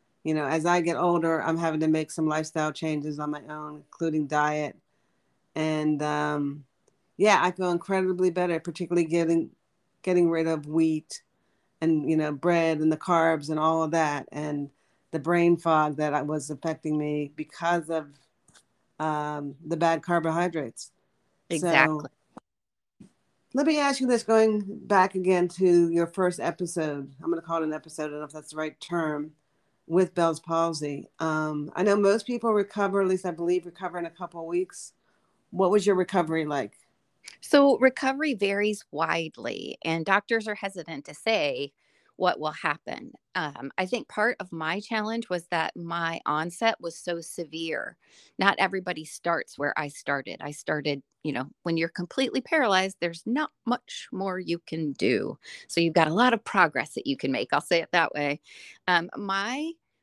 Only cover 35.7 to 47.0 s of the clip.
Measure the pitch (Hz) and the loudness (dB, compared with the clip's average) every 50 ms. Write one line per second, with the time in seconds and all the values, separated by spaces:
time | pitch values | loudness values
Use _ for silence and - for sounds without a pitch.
35.7 | 196 214 180 202 196 180 185 180 - 190 170 156 160 160 156 151 147 139 127 208 | 4 4 4 4 4 2 2 0 2 0 0 0 0 -2 -2 -2 -2 -4 -4 -6
36.7 | _ _ _ _ _ _ _ _ _ _ - - - - - - - 285 277 277 | _ _ _ _ _ _ _ _ _ _ -20 -20 -20 -20 -4 4 6 8 8 8
37.7 | 262 - 254 262 262 - - 262 269 277 302 311 262 190 202 196 196 202 208 214 | 6 6 4 4 4 2 -2 -2 -2 0 -2 -2 -2 0 0 0 0 0 0 0
38.7 | 208 196 - _ - 147 165 160 165 170 165 160 - - 107 120 - 90 - - | -2 -2 -8 _ -6 -4 -2 0 0 -2 -2 -6 -8 -8 -8 -8 -8 -8 -10 -12
39.7 | - - - - 160 165 160 190 190 202 - - 233 226 208 220 208 208 - 196 | -12 -8 -4 -4 -2 -2 0 2 2 2 2 0 -2 -2 -2 -4 -8 -6 -8 -8
40.7 | 190 190 156 165 160 139 147 - 151 - - 220 226 196 151 143 135 123 143 139 | -8 -8 -12 -10 -10 -12 -12 -12 -14 -8 -2 -2 0 0 0 0 -2 -4 -6 -8
41.7 | _ _ _ _ _ _ _ _ _ - 180 180 - - 151 151 151 - - 165 | _ _ _ _ _ _ _ _ _ -2 0 0 0 0 -2 -6 -6 -4 -4 -4
42.7 | 147 - - - - - - - - - _ _ - 185 165 147 143 - 127 139 | -4 -4 -6 -12 -12 -12 -12 -16 -20 -20 _ _ -6 -6 -6 -6 -6 -8 -12 -10
43.7 | - - 185 185 220 233 - - - - 208 233 240 - 196 185 - 165 160 160 | -6 -4 -4 -2 -2 -6 -6 -6 -4 0 0 0 0 -2 -8 -10 -8 -6 -4 -4
44.7 | 170 202 208 - 233 220 208 214 220 233 220 - 180 175 170 - - 165 160 - | -4 -4 -6 -4 -4 -4 -4 -2 -4 -6 -4 -4 -6 -6 -4 -2 -2 -2 -2 -2
45.7 | - - 170 165 170 170 170 165 165 - - - 151 151 160 175 170 - 233 226 | -4 -8 -8 -6 -6 -4 -4 -4 -4 -4 -4 -2 -2 -2 -2 -4 -4 0 0 0
46.7 | - - - 170 160 - | 0 0 -4 -10 -12 -10